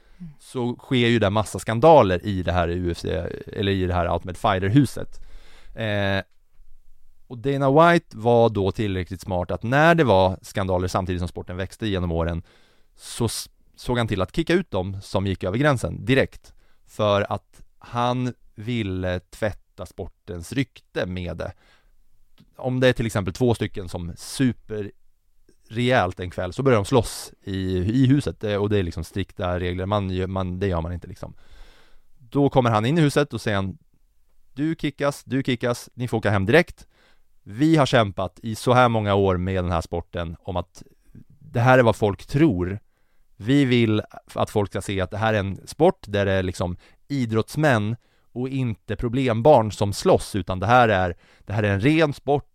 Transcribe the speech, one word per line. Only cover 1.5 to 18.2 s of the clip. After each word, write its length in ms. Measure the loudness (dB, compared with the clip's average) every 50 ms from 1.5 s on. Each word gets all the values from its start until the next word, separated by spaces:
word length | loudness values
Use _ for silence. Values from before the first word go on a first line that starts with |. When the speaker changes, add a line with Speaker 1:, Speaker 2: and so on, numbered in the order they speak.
| -6 -8
Speaker 2:
skandaler 680 | -4 -4 -2 4 8 8 10 10 8 6 2 0 -2
i 180 | -4 -4 -4 -2
det 80 | -2
här 160 | 0 0 0 0
U 240 | -2 -2 -2 -4
F 60 | -4 -4
C, 120 | -6 -6 -6 -4 -6 -8 -10 -12 -14 -12 -8
eller 180 | -4 -2 -2
i 140 | 0 0 0
det 80 | 0 0
här 200 | 0 0 0 -2
Ultimate 240 | -4 -4 -8 -12 -2
Fighter-huset. 800 | 0 0 0 2 0 4 4 4 4 4 -2 -10 -12 -10 -12 -14 -14 -14 -14 -16 -16 -18 -20 -20 -18 -18 -12
Eh, 480 | -8 -6 -4 -2 -2 0 0 -2 -2 -4 _ _ -20 _ _ _ -20 -18 -18 -18 -18 -18 -20 -20 -20 -20 -20 -20 -20 -20 -18
och 100 | -16 -6
Dana 340 | -4 -4 -2 2 2 4 6 6 6 6
White 260 | 6 4 0 _ -14 -4
var 320 | 2 4 4 6 6 4
då 220 | 2 0 -2 -2
tillräckligt 500 | -2 -2 -4 -4 -2 -4 -6 -6 -10 -12
smart 300 | -8 -6 -4 -4 -4 -4
att 120 | -6 -6 -4
när 320 | -2 2 4 4 4 4
det 80 | 4 4
var 340 | 4 6 6 6 4 2 -2
skandaler 460 | -10 -10 -6 -4 -2 0 0 -2 -2 -2
samtidigt 340 | -2 -4 -4 -2 -4 -4
som 60 | -4 -8
sporten 300 | -8 -12 -14 -12 -8 -8
växte 300 | -8 -10 -8 -8 -6 -4
genom 240 | -4 -2 -2 -2
åren, 320 | -2 -2 -2 -2 -4 -6 -8 _ _ _ _ _ _ _ _ _ _
så 300 | _ -18 -16 -6 -4 -4
s-, 240 | -4 -4 -6 -12 -14 _ _ _ _ _
såg 220 | _ -6 -4 -2 -2
han 100 | 0 -2
till 140 | -2 -2
att 140 | -2 -4 -2
kicka 180 | -6 -2 0 0
ut 180 | 0 0 _
dem 260 | -4 -4 -4 -4 -8 -10
som 260 | -12 -6 -4 -2 -2 -2
gick 160 | -4 -4 -4
över 140 | -4 -2 2
gränsen 480 | 2 2 2 2 -2 -6 -8 -6 -2
direkt. 480 | 0 2 2 2 0 -4 -18 _ -20 -20 -20 _ _ -20 _ _ _
För 440 | -4 -2 0 2 2 2 0 -2 -4
att 280 | -8 _ _ _ -20 -20 -20 _ _
han 540 | -20 -10 -4 -2 -2 0 0 -2